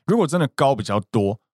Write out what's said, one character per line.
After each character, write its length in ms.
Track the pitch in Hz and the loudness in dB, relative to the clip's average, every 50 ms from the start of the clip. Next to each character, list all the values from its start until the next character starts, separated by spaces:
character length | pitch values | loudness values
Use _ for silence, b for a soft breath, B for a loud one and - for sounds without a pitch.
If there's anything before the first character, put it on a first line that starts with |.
| _ - | _ -2
如 100 | 196 240 | 0 2
果 80 | 196 | 2
真 140 | 151 147 180 | 0 0 0
的 80 | 160 135 - | -2 -2 0
高 200 | - 143 135 139 | 0 2 2 2
比 80 | 107 107 | 0 -2
较 160 | - 101 104 98 - | -2 -2 -4 -4 -2
多， 280 | - 113 101 98 104 - _ _ _ | -2 0 0 0 -2 -6 _ _ _